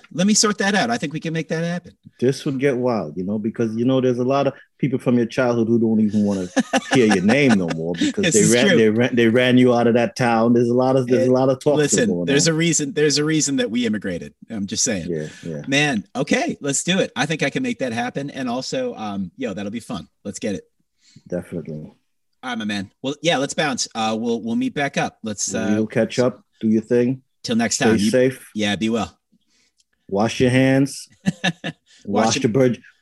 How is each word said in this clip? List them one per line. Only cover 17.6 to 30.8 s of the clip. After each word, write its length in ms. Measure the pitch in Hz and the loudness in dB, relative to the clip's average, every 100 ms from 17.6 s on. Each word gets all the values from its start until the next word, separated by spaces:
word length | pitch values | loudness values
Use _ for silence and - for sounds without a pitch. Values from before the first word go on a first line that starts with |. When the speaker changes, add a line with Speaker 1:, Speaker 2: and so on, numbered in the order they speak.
Speaker 1:
make 180 | 254 233 | -4 -4
that 120 | 262 | -6
happen. 380 | 226 247 - 277 | -4 -6 -6 -8
And 180 | - 254 | -8 -6
also, 460 | - - 135 123 | -6 -6 -6 -6
um, 360 | 113 107 98 90 - | -6 -8 -6 -8 -8
yo, 160 | 120 | -8
that'll 180 | 92 101 | -8 -8
be 100 | 113 | -10
fun. 280 | - 98 76 _ | -10 -12 -12 _
Let's 140 | 101 - | -14 -8
get 160 | 110 | -6
it. 100 | 95 - _ _ _ _ - - | -6 -10 _ _ _ _ -20 -10
Speaker 2:
Definitely. 640 | 87 - 85 80 76 78 _ _ _ _ _ | -10 -8 -10 -10 -12 -14 _ _ _ _ _
Speaker 1:
All 80 | 127 | -10
right, 80 | 113 | -8
my 60 | 104 | -6
man. 260 | 101 98 _ | -6 -8 _
Well, 140 | 131 147 | -8 -4
yeah, 160 | 165 156 | 0 0
let's 160 | 139 | -2
bounce. 340 | - 147 127 - | -2 -4 -4 -6
Uh, 240 | 113 110 110 | -4 -4 -2
we'll, 200 | 120 117 | -2 -4
we'll 140 | 113 | -4
meet 180 | 120 131 | -4 -4
back 220 | 147 139 175 | -4 -4 -4
up. 220 | - - | -6 -6
Let's, 280 | 110 104 - | -10 -8 -6
uh, 160 | 113 110 | -4 -2
Speaker 2:
We'll 120 | 107 107 | 0 0
catch 320 | 123 110 - | 0 -2 0
up. 240 | 123 - _ - | 0 -2 _ -4
Do 80 | 110 | 0
your 140 | 110 | 0
thing. 400 | - 120 123 131 _ _ | 2 2 2 -2 _ _
Speaker 1:
Till 140 | - 113 | -4 -2
next 200 | 113 - | -2 0
Speaker 2:
Stay 100 | 113 | 2
Speaker 1:
time. 100 | 107 | 2
You 140 | 107 | 4
Speaker 2:
safe. 400 | 131 131 131 - | 4 2 0 -10
Speaker 1:
Yeah, 220 | 107 104 98 | -4 -2 0
be 120 | 110 | -2
well. 300 | 113 95 _ _ _ _ _ _ _ _ _ - | -2 -4 _ _ _ _ _ _ _ _ _ -4
Speaker 2:
Wash 320 | 98 113 - | 0 0 2
your 120 | 127 | 2
hands. 580 | 127 135 135 | 4 4 4